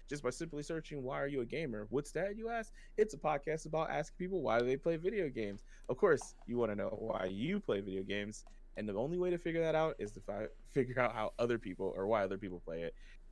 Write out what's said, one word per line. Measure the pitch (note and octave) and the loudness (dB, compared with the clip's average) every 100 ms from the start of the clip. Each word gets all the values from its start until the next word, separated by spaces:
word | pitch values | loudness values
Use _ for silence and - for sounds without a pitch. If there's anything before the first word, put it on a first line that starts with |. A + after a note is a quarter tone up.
| - | -10
just | C#3+ | -4
by | B2+ | -2
simply | - E3 D3 | -2 -6 -6
searching, | C#3+ D#3+ - D3 | -6 -6 -6 -6
"Why | B2 D3 | -4 -2
Are | C#3+ | -2
You | C#3 | -2
a | A2+ | -2
Gamer?" | C#3+ D3+ G#2+ G#2 | -2 -4 -4 -2
What's | C3+ D3 | -2 -2
that, | D#3 G3 G#3+ | -2 -2 -4
you | A3+ | -4
ask? | A#3 G#3+ - - - | -4 -4 -10 -4 2
It's | G#3+ | 2
a | - | 2
podcast | D#3 C#3+ D#3 D#3 D#3 | 0 0 0 -2 0
about | D#3+ D#3+ | 0 2
asking | D3 D#3+ - | 0 -2 -4
people | F3+ F#3 | -2 0
why | A#2+ A#2 | 4 6
they | B2 C#3 | 6 4
play | E3+ E3 | 2 2
video | F3+ A3 D#3 | 2 0 0
games. | A#2 G#2 G2+ - - - | 0 -2 -4 -10 -10 -4
Of | B2+ | 4
course, | G3+ C#3 - - - | 8 8 4 -12 -2
you | A#2+ | 2
wanna | A2 G#2 | 2 2
know | G2 G#2+ | -2 -2
why | A2 G#2 F#2 | 0 0 0
you | G2 D3 G3+ | 0 0 0
play | - G2+ | 2 0
video | G2 F#2+ | 0 -2
games, | F#2+ G2+ G2+ - - - - - | -2 -2 -2 -6 -14 -18 -12 -6
and | G#2+ | -2
the | |
only | G2 C#3 F3+ | 0 0 0
way | F3+ | 0
to | F3 | 0
figure | E3+ E3 | 0 2
that | E3 | 4
out | D#3 D#3+ - | 4 2 0
is | G#2 | -6
to | A2 | -6
fi-, | - G#2 A2 - - | -6 -6 -6 -8 -2
figure | C#3+ B2 B2+ | 2 2 4
out | A#2+ | 2
how | A2+ G#2+ - | 2 -2 2
other | A#2+ A#2 | 2 2
people, | G2 F2 F#2+ - | -2 -2 -2 0
or | G2 | 2
why | A2 | 4
other | F#2+ G2 | 4 0
people | G2+ F2 | -6 -8
play | - E2 | -6 -4
it. | E2 - - - - | -4 -6 -14 -18 -16